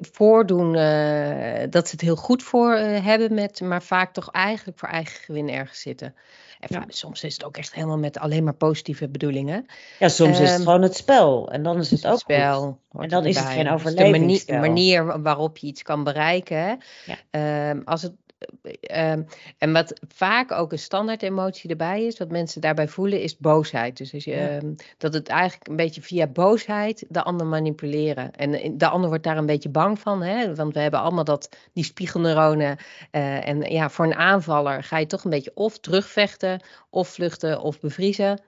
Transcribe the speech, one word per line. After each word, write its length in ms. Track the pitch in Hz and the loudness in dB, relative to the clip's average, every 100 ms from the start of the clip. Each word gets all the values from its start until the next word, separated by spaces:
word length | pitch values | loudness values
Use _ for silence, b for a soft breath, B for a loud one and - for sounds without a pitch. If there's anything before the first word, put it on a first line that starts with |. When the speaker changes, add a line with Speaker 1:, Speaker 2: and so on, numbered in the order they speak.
| - | -4
Speaker 1:
voordoen, 640 | - 214 220 202 180 170 | 4 6 8 6 4 2
eh, 920 | 160 156 151 151 147 147 139 117 113 120 | 4 4 4 2 0 -2 -4 -4 -4 0
dat 160 | 175 170 | 0 0
ze 60 | |
het 80 | 156 | -2
heel 160 | 165 160 | 0 0
goed 260 | - 247 | 2 0
voor, 300 | - 247 240 | 2 2 4
eh, 300 | 220 214 208 | 2 2 0
hebben 300 | 190 220 226 | 2 2 4
met, 260 | 214 202 - | 0 -2 -4
maar 220 | 180 175 | -4 -4
vaak 300 | - 185 185 | 0 0 0
toch 180 | - - | -4 -6
eigenlijk 480 | 180 196 220 - - | -2 -2 -2 -10 -14
voor 100 | - | -8
eigen 320 | 165 160 - | -6 -8 -12
gewin 280 | - 151 147 | -10 -6 -4
ergens 300 | 131 135 - | -6 -8 -12
zitten. 340 | 135 127 127 b b b b b | -12 -12 -14 b b b b b
En 80 | - | -10
Speaker 2:
Ja. 100 | 180 | -10
Speaker 1:
va-, 60 | - | -10
soms 360 | - 151 - | -12 -12 -12
is 80 | 156 | -12
het 120 | - | -10
ook 120 | 147 143 | -12 -14
echt 180 | 147 | -12
helemaal 240 | - 160 156 | -8 -4 -4
met 200 | 147 - | -4 -4
alleen 260 | 151 156 | -2 0
maar 100 | 156 | 0
positieve 540 | 151 156 156 - 139 147 | 0 0 0 -6 -8 -8
bedoelingen. 580 | 139 147 135 139 190 262 B B B | -4 -4 -2 -4 -6 -10 B B B
Speaker 2:
Ja, 100 | 180 | 2
soms 320 | - 165 147 | 6 6 6
is 80 | 147 | 6
het 60 | 180 | 4
Speaker 1:
Ehm, 40 | |
Speaker 2:
gewoon 200 | 175 180 | 6 6
het 140 | 190 185 | 4 2
spel. 540 | - 269 165 123 - | 4 6 6 4 -2
En 100 | 139 | -4
dan 160 | 160 170 | -2 -2
is 120 | 151 | 2
het 120 | - | 2
Speaker 1:
het 100 | - | 2
Speaker 2:
ook 60 | 233 | 0
Speaker 1:
spel 440 | - 143 143 139 | 2 2 2 0
Speaker 2:
goed. 140 | 139 131 _ | -2 -8 _
Speaker 1:
hoort 160 | - | -10
Speaker 2:
En 60 | 160 | -2
dan 160 | 175 156 | 0 2
is 100 | 139 | 0
het 80 | 135 | 0
Speaker 1:
erbij. 140 | 131 | 0
Speaker 2:
geen 100 | 147 | 0
Speaker 1:
Het 60 | 160 | 0
is 60 | |
de 60 | 160 | 0
manie-, 160 | 170 196 | 4 6
Speaker 2:
overlevingsstijl. 520 | 160 170 190 - 123 | 6 4 2 0 0
Speaker 1:
manier 440 | 160 170 185 180 | 2 4 4 4
wa-, 160 | 165 156 | 2 -2
waarop 360 | 151 143 156 160 | -2 0 -2 -6
je 80 | 147 | -12
iets 160 | - | -10
kan 220 | - 151 | -6 -4
bereiken, 540 | 143 143 156 180 180 160 | -2 0 0 0 -2 -4
hè. 160 | 180 254 B B B | -4 -6 B B B
Speaker 2:
Ja. 100 | B _ | B _
Speaker 1:
Ehm, 500 | 151 151 147 147 143 | -4 -2 -2 -4 -4
als 180 | - 165 | -4 -6
het, 100 | 175 180 _ _ - - | -6 -14 _ _ -20 -18
eh, 100 | - - - 160 160 | -18 -16 -8 -2 -2
ehm, 100 | 156 156 B B - | -2 -6 B B -2
en 140 | 151 | 2
wat 280 | 160 165 - - | 2 0 -6 -18
vaak 380 | - 185 233 254 | -4 0 0 0
ook 200 | - 160 | -4 -4
een 60 | 156 | -8
standaard 440 | - 196 220 226 | -4 -4 -2 -4
emotie 480 | 190 190 190 185 170 | -4 -4 -4 -6 -8
erbij 340 | 160 170 202 | -4 -4 -2
is, 140 | 226 226 | -4 -6
wat 120 | 170 | -6
mensen 300 | 170 165 - | -4 -6 -4
daarbij 280 | 160 156 151 | -2 0 -2
voelen, 340 | - 196 196 | -2 -2 -2
is 140 | 160 - | -4 -2
boosheid. 580 | 156 156 151 123 120 127 | 4 4 2 -2 -4 -6
Dus 180 | 135 | -12
als 100 | 147 | -12
je, 60 | 143 | -8
Speaker 2:
Ja. 180 | 139 147 | -4 -4
Speaker 1:
ehm, 240 | 147 151 156 B _ | -4 -8 -10 B _
dat 160 | 160 | -4
het 140 | 156 156 | -4 0
eigenlijk 400 | 151 180 - - | 0 0 -2 -8
een 80 | 156 | -2
beetje 260 | 165 156 | -2 -4
via 240 | - 180 151 | -6 -2 -2
boosheid 800 | 131 185 220 - 208 208 220 - | 2 2 2 0 -4 -4 -6 -8
de 140 | 165 | -6
ander 240 | 180 175 160 | -4 -4 -2
manipuleren. 840 | 156 156 151 147 151 151 135 127 | -2 -2 -4 -4 -2 -2 -4 -8
En, 220 | - 143 | -6 -4
eh, 160 | 147 156 | -4 -6
de 140 | 151 160 | 0 0
ander 200 | 180 175 | 2 0
wordt 160 | 160 | -2
daar 120 | 165 156 | -2 -2
een 100 | 151 | 0
beetje 220 | 147 151 | -2 -2
bang 300 | 147 185 208 | 0 0 0
van, 240 | 208 196 | -4 -4
hè, 320 | 175 220 220 | -2 -4 -4
want 200 | 156 151 | -4 -4
we 60 | 151 | -2
hebben 200 | 147 143 | -2 0
allemaal 240 | 156 175 | 0 0
dat, 320 | 156 143 - b b | 0 -2 -6 b b
die 120 | - | -8
spiegelneuronen. 920 | 156 - 180 175 165 156 156 156 143 139 B B B | -8 -8 -6 -2 2 4 4 4 0 -4 B B B
Eh, 380 | 151 139 139 - | -4 -2 -4 -4
en 120 | 147 | -4
ja, 300 | - 160 156 | -2 0 0
voor 140 | - | 0
een 100 | 165 | 0
aanvaller 680 | 156 175 196 160 151 143 135 | 4 4 4 2 0 0 -4
ga 140 | - 160 | -4 -2
je 80 | 156 | -2
toch 180 | 190 | -4
een 60 | 185 | -2
beetje 220 | 147 - | -4 -4
of 240 | - 214 - | -4 -4 -4
terugvechten, 800 | - 185 202 - 202 - 190 185 b b b | -2 -2 0 0 0 0 -4 -4 b b b
of 180 | 180 175 | -4 -4
vluchten, 520 | - 175 - 160 151 | -4 -4 -2 -4 -2
of 200 | 151 147 | -4 -6
bevriezen, 600 | 151 143 196 196 196 202 | -8 -2 -2 0 0 -2